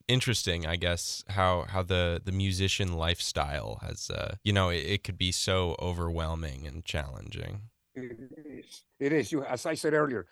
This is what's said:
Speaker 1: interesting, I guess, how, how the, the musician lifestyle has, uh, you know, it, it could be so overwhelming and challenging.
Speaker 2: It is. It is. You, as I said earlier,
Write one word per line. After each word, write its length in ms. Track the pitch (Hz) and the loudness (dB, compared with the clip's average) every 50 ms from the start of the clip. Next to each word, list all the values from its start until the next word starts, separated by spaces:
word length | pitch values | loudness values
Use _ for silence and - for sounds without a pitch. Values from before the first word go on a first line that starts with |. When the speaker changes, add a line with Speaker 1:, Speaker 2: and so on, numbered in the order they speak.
| _ | _
Speaker 1:
interesting, 580 | - 123 131 - 127 110 - - 95 85 85 82 | 2 2 4 4 2 0 2 2 0 0 0 0
I 120 | 80 87 | -2 -2
guess, 480 | 87 87 87 87 85 - - - - - | 0 2 0 0 0 -2 -4 -6 -8 -8
how, 380 | - 98 101 92 92 90 87 69 | -4 2 4 4 4 4 2 0
how 160 | - 95 95 90 | -2 -2 -2 0
the, 380 | 90 95 90 87 85 85 82 - | 2 2 4 4 2 2 0 -2
the 80 | 101 | -2
musician 600 | 92 95 98 98 90 92 98 95 - - 101 90 85 | 0 2 2 2 2 2 2 2 2 0 0 0 0
lifestyle 840 | 82 80 85 87 - - - - - 73 73 71 69 52 53 55 - | 0 0 0 0 0 -2 -2 0 0 0 0 -2 -4 -4 -4 -8 -8
has, 280 | - 50 - - - - | -8 -10 -8 -8 -6 -6
uh, 260 | - - - - - - - | -4 -4 -4 -4 -6 -2 0
you 80 | 104 101 | 4 6
know, 160 | 98 92 90 | 6 6 6
it, 80 | 87 | 4
it 260 | 82 69 80 101 98 - | 2 2 0 0 -2 -2
could 140 | - 92 | -4 -2
be 160 | - 92 90 87 | 0 2 2 2
so 420 | - - - 92 92 90 85 78 - | 2 2 2 4 4 4 2 0 -2
overwhelming 840 | - 90 87 85 85 85 82 82 80 80 82 80 82 76 65 65 73 | -2 -2 0 0 0 0 0 0 0 0 -2 -2 -4 -6 -6 -8 -10
and 200 | 73 67 82 - | -8 -10 -8 -8
challenging. 760 | - - 80 69 65 64 50 - - - - 50 - 101 104 107 113 _ _ _ _ _ | -4 -4 -4 -4 -4 -8 -10 -10 -10 -8 -8 -8 -8 -8 -10 -12 -14 _ _ _ _ _
Speaker 2:
It 240 | 131 127 120 113 113 131 131 156 156 151 | -12 -10 -10 -12 -14 -14 -16 -16 -16 -16
is. 380 | 151 131 - - - - - - _ _ _ | -14 -16 -16 -16 -18 -20 -20 -20 _ _ _
It 120 | 135 143 | 2 4
is. 200 | 160 151 117 104 | 4 4 2 2
You, 120 | 131 147 135 | 0 -2 0
as 220 | - 156 - - | -2 -4 -2 -2
I 80 | 165 160 | -4 -4
said 200 | - - 156 151 | 0 2 2 4
earlier, 320 | 151 151 147 123 101 87 - | 4 4 2 0 -4 -6 -8